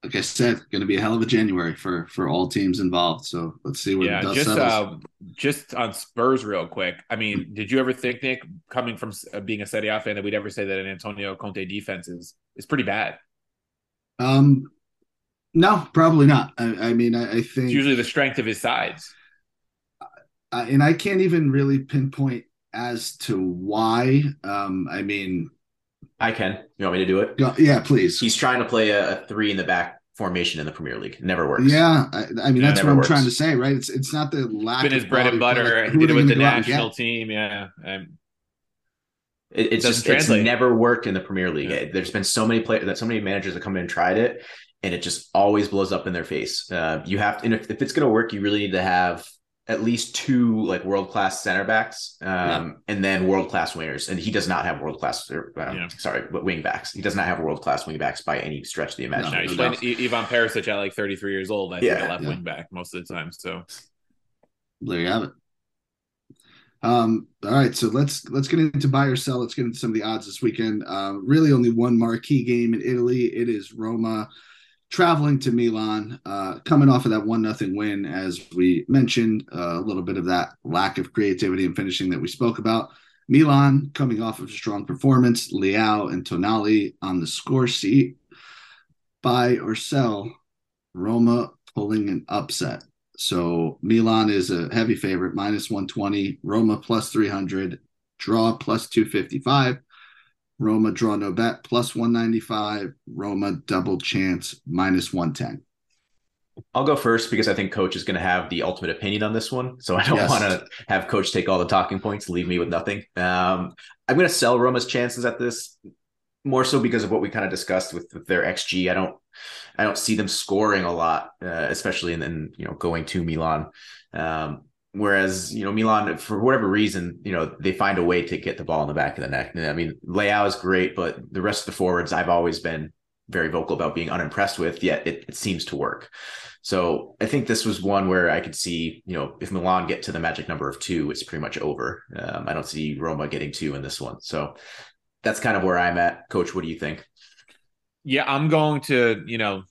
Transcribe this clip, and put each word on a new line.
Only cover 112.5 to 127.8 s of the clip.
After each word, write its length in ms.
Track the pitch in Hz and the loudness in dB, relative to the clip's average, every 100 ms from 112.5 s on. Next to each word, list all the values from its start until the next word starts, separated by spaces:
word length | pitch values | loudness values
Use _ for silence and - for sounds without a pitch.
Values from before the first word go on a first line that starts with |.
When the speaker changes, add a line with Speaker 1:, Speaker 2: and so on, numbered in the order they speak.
| 90 | 0
Speaker 3:
with 100 | 85 | 0
nothing. 300 | 85 85 104 - - | -2 -4 -6 -8 -4
Um, 560 | 90 90 92 92 90 - - - - | 0 2 2 0 -4 -10 -20 -16 0
I'm 100 | 131 | 4
gonna 120 | 180 | 4
sell 300 | - 120 123 | 4 4 4
Roma's 280 | 123 127 123 | 4 2 0
chances 380 | 131 120 120 | -2 -2 -2
at 140 | 120 117 | -4 -2
this 400 | 120 113 - _ - _ _ _ _ _ | -4 -4 -12 _ -20 _ _ _ _ _
more 200 | 139 131 | 0 2
so 140 | 127 139 | 4 2
because 220 | 117 113 | 2 0
of 80 | 101 | 0
what 100 | 107 | 0
we 60 | 101 | -2
kinda 180 | 113 95 | -2 -4
discussed 440 | 92 - 92 - | -4 -2 -2 -2
with, 140 | 87 - | -10 -12
with 120 | 92 - | -16 -2
their 180 | 90 | 0
X 200 | 82 90 - | 0 -2 -4
G. 220 | 92 90 | 0 0
I 60 | |
don't, 220 | 90 92 - _ - - - - - | 0 -2 -6 _ -20 -18 -18 -16 -2
I 60 | |
don't 160 | 107 98 | -2 0
see 160 | - | -2
them 140 | 110 98 | 0 0
scoring 560 | - - 101 107 98 | -4 0 2 2 2
a 80 | 87 | 0
lot, 380 | 85 82 78 - _ | 0 0 0 -4 _
uh, 240 | 90 82 76 | -8 -4 -4
especially 460 | - 101 - 87 | -4 -4 -4 -4
in, 80 | 82 | -4
in, 300 | 71 82 76 - | -4 -6 -10 -10
you 80 | |
know, 80 | 76 | -12
going 320 | - 87 82 78 | -4 -2 -2 -4
to 160 | 92 | -4
Milan. 440 | 85 80 80 78 78 - - - _ | -2 -2 0 -2 -4 -12 -20 -20 _
Um, 480 | 80 80 80 78 73 _ _ _ | -6 -4 -4 -6 -10 _ _ _
whereas, 600 | 98 104 98 95 92 90 | -4 2 2 2 -2 -6
you 100 | 110 | -6
know, 80 | 101 | -4
Milan, 440 | 107 113 107 101 80 | 0 2 2 2 -6
for 240 | - 104 | -6 0
whatever 260 | 117 131 104 | 2 2 2
reason, 520 | 101 107 95 87 85 | 2 0 0 -8 -10
you 80 | - | -6
know, 220 | 87 80 - | -4 -4 -2
they 120 | 95 | -4
find 260 | 92 | 0